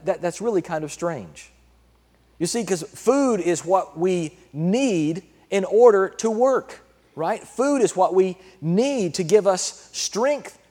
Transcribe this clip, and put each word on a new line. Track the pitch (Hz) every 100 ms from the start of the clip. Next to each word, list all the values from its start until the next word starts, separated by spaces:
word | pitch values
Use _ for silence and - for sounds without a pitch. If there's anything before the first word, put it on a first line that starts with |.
that, | 160 156
that's | 170 -
really | 226 196
kind | 160 160
of | 151
strange. | - 170 151 87 73 - _ _ _ _ _ _ _ _ -
You | 170
see, | 233
'cause | 185 180
food | 131 - 220 277 269 214
is | 170 170
what | 160 190 - 160
we | 180 180 156 - _
need | 143 170 226 269 175 151 170 - _ _
in | 196
order | 180 202 240 202 190
to | - 226
work, | 214 262 247 - - _ _ _ -
right? | 165 214
Food | - - 269 285
is | 196 185
what | 175
we | 185 185 175 - -
need | 156 180 269 269 180
to | 170
give | 160 208 190
us | 185 - - -
strength | - - 196 262 285 - - _